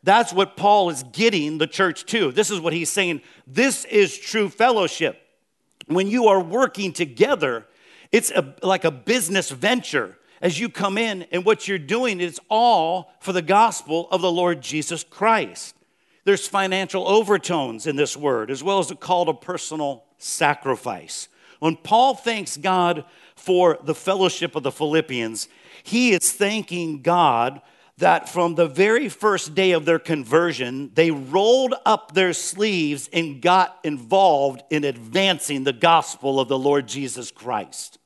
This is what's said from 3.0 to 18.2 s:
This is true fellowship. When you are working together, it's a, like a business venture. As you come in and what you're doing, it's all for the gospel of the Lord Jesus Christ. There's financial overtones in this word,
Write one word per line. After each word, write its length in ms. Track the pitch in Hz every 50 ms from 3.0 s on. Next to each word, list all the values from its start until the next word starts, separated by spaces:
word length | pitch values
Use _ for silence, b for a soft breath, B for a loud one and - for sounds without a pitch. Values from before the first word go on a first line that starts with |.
| 190 175 165 143 b b b b b -
This 360 | 131 160 247 269 - - -
is 300 | - - 208 196 165 -
true 320 | - - - - 226 208 190
fellowship. 720 | - - 220 254 240 214 185 156 - - 165 143 - _ _ _ _ _ _ _ _ _ _ _ _ _ - -
When 180 | 151 180 190
you 220 | 202 220 247 233 214
are 120 | 196 190
working 520 | 180 160 175 240 269 180 - 185 202 185
together, 760 | 147 - 175 147 123 110 196 262 285 196 151 135 120 113 - b b b b b b b b b
it's 180 | - 226 226 -
a, 240 | - - 143 135 - _
like 220 | - 185 190 175 -
a 80 | 165
business 580 | 147 127 117 - 233 254 208 160 196 190 170 -
venture. 640 | 139 127 147 208 247 254 - - - 143 110 92 - _ b b b b
As 200 | - 185 160 147
you 80 | 226 220
come 300 | - - 185 196 190 214
in 280 | 233 226 202 185 170 _
and 120 | - 180 180
what 220 | 208 220 214 -
you're 120 | 190 202 185
doing, 420 | 147 135 196 233 254 240 202 175
it's 180 | 175 175 160 - _ _
all 640 | 214 220 233 240 226 180 160 165 175 185 170 _ _ _
for 140 | - 190
the 100 | 185 180
gospel 680 | 170 151 190 208 226 226 185 - - - 156 165 170 -
of 80 | 190 185
the 100 | 175 185
Lord 300 | 170 175 180 175 175 147
Jesus 420 | 127 - 143 156 143 - 170 156
Christ. 720 | - _ _ - 196 220 226 214 156 98 85 - - - - _ _ _ _ _ _ _ _ _
There's 240 | _ 196 202 180 -
financial 640 | - - 202 196 190 185 190 190 - - 196 180 180
overtones 800 | 196 220 226 190 208 190 - - 170 156 139 123 113 110 - 160
in 80 | 143
this 200 | 139 147 - -
word, 360 | 139